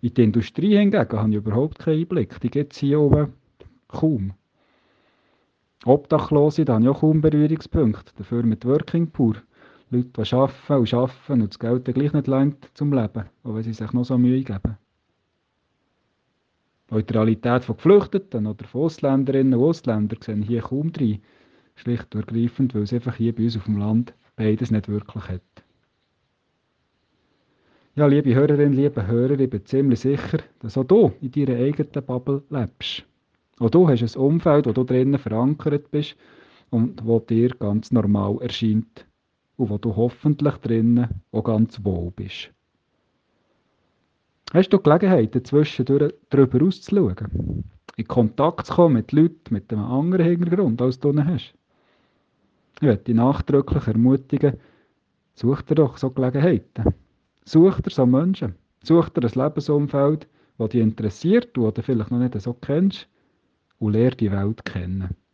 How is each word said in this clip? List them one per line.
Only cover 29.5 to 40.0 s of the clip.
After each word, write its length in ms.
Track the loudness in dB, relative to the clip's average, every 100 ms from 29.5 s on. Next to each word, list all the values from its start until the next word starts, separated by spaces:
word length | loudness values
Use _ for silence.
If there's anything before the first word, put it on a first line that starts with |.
bin 160 | -2 -4
ziemlich 340 | 0 2 2
sicher, 380 | 0 -2 -4 -6 -8 _
dass 180 | -8 -6
auch 60 |
du 280 | 2 4 4 0
in 100 | -8
deiner 300 | -4 -2 0
eigenen 460 | -2 -2 -6 -6 -6
Bubble 360 | -6 -4 -6 -6
lebst. 560 | -6 -6 _ -12 -12 -16 _ _ _ _ _
Auch 100 | 2
du 180 | 4 6
hast 160 | 4
ein 180 | 0 0
Umfeld, 460 | 0 2 2 2 2
wo 60 |
du 100 | -2
drinnen 340 | 0 2 2 0
verankert 720 | -2 -2 -2 -2 -2 -4 -4
bist 260 | -6 -6 -10 _ -20 _ _ _
und 340 | -2 -2 -4 -2
wo 140 | -2
dir 300 | 0 0 0
ganz 420 | 0 -4 -4 0
normal 460 | 0 2 0 0 -4
erscheint 640 | -6 -4 -2 -2 -4 -14 -20 _ _ _ _ _
und 100 | -4
wo 80 | -4
du 180 | -4
hoffentlich 600 | -2